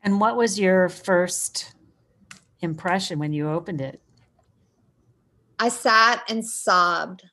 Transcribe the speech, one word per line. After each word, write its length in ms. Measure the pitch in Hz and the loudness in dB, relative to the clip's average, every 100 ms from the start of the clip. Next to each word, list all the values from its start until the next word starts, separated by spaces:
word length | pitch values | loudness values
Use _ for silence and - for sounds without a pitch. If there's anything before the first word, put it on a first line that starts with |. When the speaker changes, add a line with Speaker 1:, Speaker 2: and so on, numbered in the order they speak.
| 208 | 0
Speaker 1:
And 160 | 202 | 2
what 160 | 214 233 | 2 2
was 200 | 233 196 | 0 2
your 280 | 190 185 180 | 2 4 2
first 840 | 175 - 180 180 - - - - _ _ _ _ _ _ - _ _ | -2 0 0 0 -4 -8 -10 -14 _ _ _ _ _ _ -20 _ _
impression 580 | 170 160 185 190 190 151 | -8 -6 -2 -2 -4 -6
when 140 | 147 | -4
you 160 | 151 151 | -4 -4
opened 320 | 160 170 160 | -4 -6 -8
it? 180 | 135 - _ _ _ _ _ _ _ _ _ _ _ _ _ _ _ - | -8 -12 _ _ _ _ _ _ _ _ _ _ _ _ _ _ _ -4
Speaker 2:
I 100 | 226 | -4
sat 540 | 240 254 220 226 240 - | 0 2 6 6 2 -4
and 160 | 226 220 | -8 -6
sobbed. 760 | - - 185 175 170 156 185 - | -6 2 4 4 0 -6 -12 -20